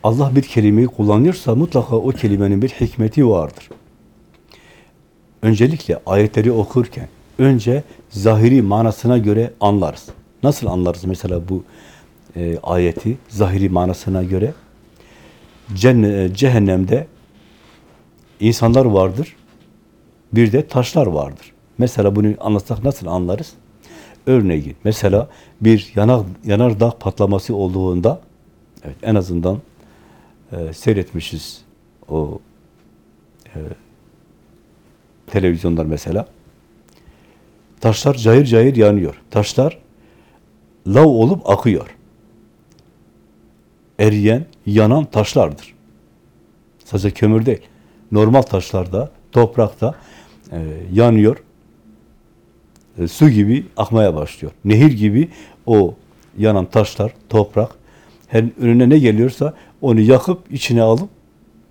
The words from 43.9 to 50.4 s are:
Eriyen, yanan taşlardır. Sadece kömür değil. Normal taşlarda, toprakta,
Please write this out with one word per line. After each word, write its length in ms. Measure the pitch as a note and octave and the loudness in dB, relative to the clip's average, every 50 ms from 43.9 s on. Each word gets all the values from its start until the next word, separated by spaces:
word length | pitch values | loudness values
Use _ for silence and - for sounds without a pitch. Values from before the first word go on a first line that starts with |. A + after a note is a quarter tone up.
| _ - | _ 0
Eriyen, 460 | G#2+ G#2+ G#2+ G#2 G2+ G#2 A2+ C3 E3 - _ _ _ | 0 2 2 2 2 2 0 0 -4 -10 _ _ _
yanan 400 | G#2+ G#2 A2 G#2+ G#2+ B2+ D#3 D3+ | 0 2 2 4 4 4 2 0
taşlardır. 680 | - - A2+ G#2+ - - C#3+ G2+ D2+ C#2+ - - - _ _ _ _ _ _ _ _ _ _ _ _ _ _ _ _ _ _ _ _ _ _ _ | -2 -2 -2 -2 0 0 0 0 0 -4 -12 -18 -20 _ _ _ _ _ _ _ _ _ _ _ _ _ _ _ _ _ _ _ _ _ _ _
Sadece 260 | - - G2 F#2 G2+ | -8 -6 -4 -2 -4
kömür 340 | F#2 - - G#2+ A2 A2 A2+ | -2 0 0 2 2 2 2
değil. 160 | B2+ A2+ - _ _ _ _ _ _ _ _ _ _ | 0 -4 -4 _ _ _ _ _ _ _ _ _ _
Normal 300 | G#2+ G#2 A2 A2 B2 C3+ | 2 2 4 6 4 4
taşlarda, 680 | B2 - - F#2+ F2 - - F#2+ F2+ F2 F#2+ G2+ C3 D3+ _ _ _ _ | 2 2 -4 -6 -4 -4 -6 -6 -6 -4 -6 -6 -6 -6 _ _ _ _
toprakta, 640 | - B2 A#2 A2+ - - A2+ G2+ - _ G#2+ B2 D#3 - - - - - - _ - _ | 2 2 2 2 2 -2 -2 -2 -2 _ -6 -6 -6 -8 -20 -20 -20 -20 -20 _ -20 _